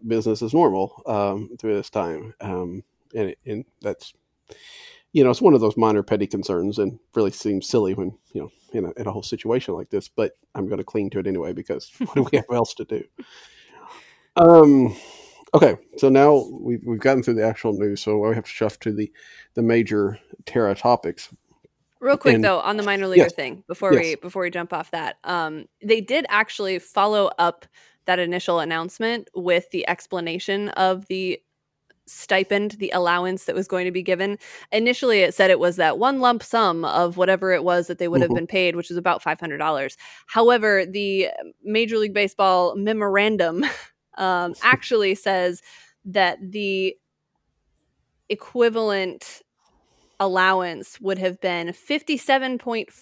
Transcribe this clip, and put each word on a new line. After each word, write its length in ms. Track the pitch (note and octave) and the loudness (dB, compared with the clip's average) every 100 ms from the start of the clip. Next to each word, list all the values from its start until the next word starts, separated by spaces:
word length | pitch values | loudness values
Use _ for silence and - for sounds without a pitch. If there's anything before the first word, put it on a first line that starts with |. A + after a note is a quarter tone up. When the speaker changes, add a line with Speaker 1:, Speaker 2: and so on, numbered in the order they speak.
| A2+ | -4
Speaker 1:
business 360 | A2+ A2 G#2+ | -2 -2 -2
as 120 | A2+ | 0
normal, 480 | D#3 D3+ F#2+ G2 - - | 2 2 2 -4 -8 -6
um, 440 | G#2 G2+ G2+ G#2+ B2 | -2 -2 -4 -10 -8
through 160 | A2 | -4
this 160 | G2+ - | -4 -4
time. 440 | G#2+ E2+ D#2 A2 - | -6 -6 -8 -12 -14
Um, 420 | G#2 F2+ F2 F#2+ - _ _ | -10 -8 -8 -12 -16 _ _
and, 200 | A2 F#2+ - B2 | -6 -6 -8 -12
and 180 | G#2+ - _ | -12 -12 _
that's, 320 | G2+ - - _ _ _ _ - - - - - _ | -10 -10 -14 _ _ _ _ -20 -20 -20 -20 -20 _
you 120 | D3+ | 4
know, 60 | B2+ | 4
it's 120 | A#2 | 6
one 120 | G#3 | 6
of 60 | C3 | 6
those 160 | A2 A#2 | 4 2
minor 260 | A2+ G#2 | 2 2
petty 220 | F#2+ G#2 G2 | 0 -2 -2
concerns, 500 | G2 F#2 F2 G2 G#2+ | -4 -4 -2 -2 -2
and 200 | G2 A#2 _ | -4 -4 _
really 180 | A#2 G2 | -2 -2
seems 340 | - G#2+ G2 - | -2 -4 -4 0
silly 260 | A#2+ F#2+ | 0 0
when, 220 | G2 F#2 - _ | -2 -6 -10 _
you 100 | - | -12
know, 80 | - _ _ | -12 _ _
in 120 | A2+ | -6
a, 60 | F2 - | -6 -8
in 60 | G#2+ | -8
a 20 | |
whole 120 | G2+ | -8
situation 500 | - A2 A2+ B2+ - | -10 -8 -2 -2 -2
like 160 | E2+ - | -10 -6
this, 180 | G2+ - | -8 -6
but 240 | - G#2+ _ _ | -4 -4 _ _
I'm 140 | - F#2+ | -8 -6
gonna 160 | G2 | -6
cling 260 | F#2 G#2+ G2 | -6 -6 -4
to 80 | G2+ | -4
it 60 | F#2 | -4
anyway, 260 | F#2+ D#2+ | -4 -6
because 380 | F2+ - C2+ - | -8 -8 -10 -10
<laughs> 40 | - | -10
what 160 | A#3+ | -4
do 80 | C#3+ B2 | -2 0
we 60 | C3+ | -2
have 80 | - | -2
else 220 | A#2+ A2+ | -2 -2
to 100 | - | -6
do? 180 | G#2+ - - - - - - _ _ - - - - _ _ - | -8 -8 -10 -20 -20 -20 -20 _ _ -20 -20 -20 -20 _ _ 8
Um, 600 | E3+ E3 D3+ C#3 A#2+ - - - - - - | 10 12 12 8 4 -2 -18 -20 -20 -20 2
okay, 220 | - C#3+ G#2 _ - | 6 6 4 _ 2
so 120 | C3+ | 4
now 360 | C3+ C#3+ C#3+ G2 - | 8 8 6 2 -8
we've, 220 | - A#2 A#2+ | -6 -6 -4
we've 140 | A2 | -2
gotten 220 | C3 C3+ | 0 2
through 120 | B2 | 0
the 100 | A2+ A2 | 0 0
actual 260 | G#2+ A2+ | -2 -4
news, 280 | G2 G#2 G2+ | -2 -2 -4
so 160 | G#2+ G#2+ | -2 0
we 160 | G#2+ | 0
have 100 | A2+ | -2
to 60 | - | -6
shuffle 280 | - G#2+ - | -4 -4 -4
to 100 | A2+ | -6
the, 180 | G#2+ G#2 _ - - - | -6 -6 _ -20 -20 -12
the 80 | A#2 | -2
major 560 | A2+ A#2 G#2+ G#2 G2+ A2 _ - - | 2 2 2 0 0 -2 _ -20 -6
Terra 280 | B2 G#2 | -2 0
topics. 540 | G2 A#2+ A#2+ E2+ - - - _ _ _ _ _ - | 0 2 2 0 -10 -16 -20 _ _ _ _ _ -6
Speaker 2:
Real 160 | B3+ C#4 | -2 2
quick, 200 | - A3 | 4 4
Speaker 1:
And 80 | |
Speaker 2:
though, 160 | G#3 F3+ | 2 0
on 160 | - G#3 | -2 -4
the 40 | |
minor 260 | G3+ G3 F#3+ | -2 -2 4
leaguer 160 | F3+ | 4
Speaker 1:
Yes. 100 | E3+ | 4
Speaker 2:
thing, 300 | E3+ C3 F3+ - | 0 -10 -12 -14
before 240 | F3+ F#3+ | -4 2
we, 200 | - E3 | 2 2
Speaker 1:
Yes. 80 | D3 | -6
Speaker 2:
before 200 | F3+ F#3+ | -8 -6
we 80 | F3+ | -6
jump 220 | F3 E3+ | -6 -8
off 180 | E3 E3 | -8 -8
that, 240 | E3 C#3+ - | -8 -8 -10
um, 420 | - F3 D#3+ D#3 - _ | -6 -4 -4 -8 -16 _
they 180 | G#3 A3 | 0 0
did 240 | G3 D4 C4+ | 0 -4 0
actually 500 | G#3 A3 - G3 F3+ | -2 -2 -4 -6 -6
follow 520 | - G#3 G3+ G#3 G3 - | -4 0 2 2 0 0
up 280 | E3+ - _ _ _ _ - | -2 -2 _ _ _ _ -2
that 120 | F3+ | 0
initial 420 | F3 F3 - E3+ | 0 -4 -2 -2
announcement 680 | D#3 D#3+ F3 - A3+ A#3 - | -2 -6 -6 -6 -4 -4 -8
with 340 | - F3+ F3 - | -8 0 0 0
the 160 | F3+ - | -8 -6
explanation 840 | F3 - F3+ E3+ E3+ - G3 G#3 | -6 -6 -8 -8 -8 -6 -6 -6
of 360 | - F#3 F#3+ G3 | -2 -2 -2 -6
the 300 | F#3+ F#3 - _ _ _ _ _ _ - | -8 -6 -8 _ _ _ _ _ _ -18
stipend, 640 | - - G3 G3 G3+ G#3 | -14 -2 -2 0 -2 -2
the 180 | G#3 F#3+ | -6 -4
allowance 540 | F#3 F3 F3 F#3 F#3+ | -2 0 0 -2 -6
that 100 | - | -6
was 140 | - G3 | -6 -4
going 160 | F#3 | -4
to 80 | F3+ | -4
be 100 | F3+ | -4
given. 360 | F3+ F3+ G3 G#3 - - - | -4 -2 -2 -6 -14 -20 -4
Initially, 480 | G#3+ A#3 B3 B3+ G#3 | -2 0 0 2 4
it 140 | F3 | 2
said 160 | - F#3+ | 4 4
it 100 | E3 | 4
was 160 | F3 F3+ | 2 2
that 220 | D#3+ C3 | 0 2
one 220 | B3+ C4+ | 0 2
lump 220 | B3 A#3+ | 0 0
sum 420 | - A#3 G3+ E3 D#3+ | -2 0 2 0 -2
of 300 | D#3+ F3 F3+ | 0 0 0
whatever 340 | F3+ F#3 F#3+ | 2 2 2
it 100 | F3 | 0
was 240 | F3 F3 E3+ | 2 0 -2
that 120 | E3+ | -4
they 100 | F3 | -2
would 120 | E3+ | 0
have 80 | F3 | 0
Speaker 1:
Mm-hmm. 60 | F3 | 0
Speaker 2:
been 100 | E3+ | -2
paid, 300 | F#3+ F3+ E3+ | 0 0 -2
which 140 | - | -8
is 60 | F3 | -4
about 260 | F3+ - | -2 -2
five 160 | D#3+ D#3 | -4 -6
hundred 200 | E3+ C#3+ | -8 -6
dollars. 380 | D#3 C#3+ C3+ - - - - | -4 -2 -6 -10 -20 -20 -4
However, 600 | A3+ A#3 A#3+ G#3+ G3 F3+ | 2 4 4 2 2 0
the 420 | G3+ G3+ F#3+ F3+ - - _ | -4 -2 -2 -2 -4 -16 _
Major 360 | G3+ A3 A3+ A3 | -4 -2 0 -2
League 160 | G#3+ | -2
Baseball 600 | G3+ G3 - F#3+ F#3 F3 G3 | -2 -2 2 2 4 2 -2
memorandum, 880 | G#3 A3 G3+ G3 G#3 G#3 E3+ F3 - - - | -2 -2 0 2 2 2 0 0 -4 -6 -18
<laughs> 260 | _ _ - | _ _ -6
um, 380 | F#3+ F3+ F3 - | -2 -2 -4 0
Speaker 1:
<laughs> 40 | |
Speaker 2:
actually 520 | A#3+ B3+ - A3 G3 F#3 | 2 2 0 0 0 -2
says 440 | G3 F#3+ F3+ F3+ - - _ _ G3 | -2 0 -2 -4 -14 -20 _ _ -6
that 320 | G3 F3+ - | 0 0 -2
the 560 | F#3+ G#3 G3 F#3+ F#3+ - _ _ _ _ _ _ _ _ _ _ _ _ - | -10 -8 -4 -2 -4 -6 _ _ _ _ _ _ _ _ _ _ _ _ -10
equivalent 1120 | G#3+ - B3 A#3 A3+ G#3+ G3 F#3 - - - _ _ _ _ _ _ _ - | -10 -8 0 0 0 -2 -2 -4 -8 -16 -20 _ _ _ _ _ _ _ -4
allowance 840 | G3 F#3 F#3 F#3+ F3+ C#3+ - - | -2 2 2 2 -2 -8 -14 -10
would 180 | G3 F#3+ | -6 -2
have 220 | F#3 F#3 | -4 -2
been 320 | F#3 F3 E3+ | -4 -4 -8
fifty-seven 840 | - - D4 - C#4 - C4+ C4 B3 | -10 -6 -6 -4 -6 0 0 0 -6
point 320 | B3 A3+ - _ | -6 -8 -8 _